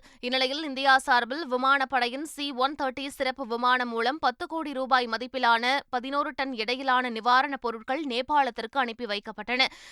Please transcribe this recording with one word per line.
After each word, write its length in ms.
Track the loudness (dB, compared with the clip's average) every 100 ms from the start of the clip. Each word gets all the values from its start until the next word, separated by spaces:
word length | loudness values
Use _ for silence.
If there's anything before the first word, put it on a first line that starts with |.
| -4 -10
இந்நிலையில் 440 | -4 0 0 -2
இந்தியா 340 | -6 0 4 4
சார்பில் 540 | 6 2 2 -4 -2
விமானப்படையின் 720 | 0 4 2 2 0 0 -2
சி 280 | -8 -8 -6
ஒன் 240 | 0 -2 0
தேர்ட்டி 240 | -4 -4 -8
சிறப்பு 400 | -4 -4 -4 -6
விமானம் 420 | 0 2 2 0
மூலம் 280 | -2 -2 0
பத்து 280 | 0 -2 -6
கோடி 260 | -6 -6
ரூபாய் 340 | -4 2 2 2
மதிப்பிலான 720 | -4 -4 0 4 4 2 0 0
பதினோரு 420 | -6 -2 -2 -2 -4
டன் 180 | -4
எடையிலான 560 | -4 -4 -2 2 2 0
நிவாரணப் 520 | -2 4 4 4 -2
பொருட்கள் 420 | -6 -6 -4 -4
நேபாளத்திற்கு 720 | -2 -4 0 2 2 -2 -4 -2
அனுப்பி 280 | -2 -4 -6
வைக்கப்பட்டன. 600 | -6 -8 -10 -4 0 0 -2 -20